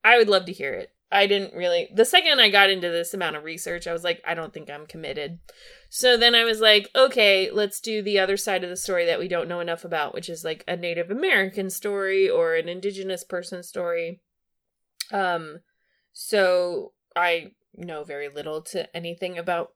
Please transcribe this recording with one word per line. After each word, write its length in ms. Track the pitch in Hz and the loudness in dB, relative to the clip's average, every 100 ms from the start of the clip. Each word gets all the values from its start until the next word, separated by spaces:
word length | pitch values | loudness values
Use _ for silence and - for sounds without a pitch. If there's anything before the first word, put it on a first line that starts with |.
I 140 | 220 240 | 6 6
would 100 | 214 | 6
love 160 | 190 180 | 4 0
to 60 | |
hear 200 | - 139 | -8 -8
it. 160 | 92 - _ _ | -8 -12 _ _
I 140 | 196 202 | 2 4
didn't 280 | 202 196 | 2 -2
really, 340 | - 175 175 - | -4 0 0 0
the 120 | 202 | 2
second 360 | 247 359 330 277 | 4 4 4 4
I 100 | 214 | 6
got 200 | 202 196 | 6 6
into 180 | 190 175 | 4 -2
this 240 | 170 170 | -2 -4
amount 200 | 196 170 151 | -4 -4 -6
of 60 | |
research, 440 | 156 160 - 175 170 | -12 -12 -8 -8 -6
I 60 | |
was 120 | 170 | -6
like, 160 | 175 165 - | -4 -4 -4
"I 80 | |
don't 180 | 170 160 | -6 -8
think 160 | 160 151 | -12 -14
I'm 160 | 147 156 | -16 -16
committed." 520 | 160 151 143 147 170 - - - - _ | -14 -10 -8 -8 -12 -18 -20 -20 -20 _
So 280 | - 254 240 | 0 4 6
then 160 | 240 | 6
I 100 | 233 | 6
was 160 | 233 220 | 2 4
like, 300 | 220 208 202 | 6 6 4
"Okay, 560 | 247 262 254 208 190 190 | 4 4 6 6 4 2
let's 300 | 208 208 - | 0 -2 -4
do 220 | 226 214 | -6 -4
the 160 | 202 196 | 0 0
other 180 | 190 196 | 2 0
side 260 | - 185 | -2 -2
of 60 | 180 | -4
the 60 | 180 | -8
story 300 | - 180 170 | -2 0 2
that 120 | 165 | 0
we 100 | 180 | -2
don't 200 | 175 165 | -4 -4
know 120 | 175 | -6
enough 220 | 170 170 | -6 -6
about, 280 | 175 165 147 | -4 -4 -4
which 140 | - 170 | -6 -10
is, 160 | 165 | -8
like, 180 | 165 160 - | -8 -8 -8
a 80 | 175 | -6
Native 340 | 175 170 170 | -4 -4 -4
American 580 | 233 370 233 190 196 190 | -2 0 0 0 -4 -8
story 580 | - 202 202 190 190 190 | -6 -6 -4 -2 2 2
or 260 | 160 165 | 2 0
an 140 | 165 165 | -2 -4
indigenous 560 | 180 196 196 190 180 | -8 -8 -8 -8 -8
person 380 | - 180 175 180 | -8 -10 -10 -14
story." 580 | 175 - 175 170 165 185 _ _ _ _ _ _ _ _ - | -12 -8 -4 -4 -6 -12 _ _ _ _ _ _ _ _ -6
Um, 480 | 202 185 170 156 156 _ _ _ _ _ | -2 -2 -2 -6 -18 _ _ _ _ _
so 800 | - - 214 185 180 180 156 - _ _ 175 | -18 -2 2 4 2 0 -4 -8 _ _ 0
I 360 | 175 170 160 _ _ | 0 0 -4 _ _
know 300 | - 175 156 | -16 -12 -12
very 240 | 151 143 143 | -10 -10 -10
little 340 | 143 151 156 | -10 -8 -8
to 320 | 160 185 160 170 | -8 -8 -8 -10
anything 420 | 170 170 185 175 | -10 -8 -8 -6
about 340 | 170 170 170 | -4 -4 -4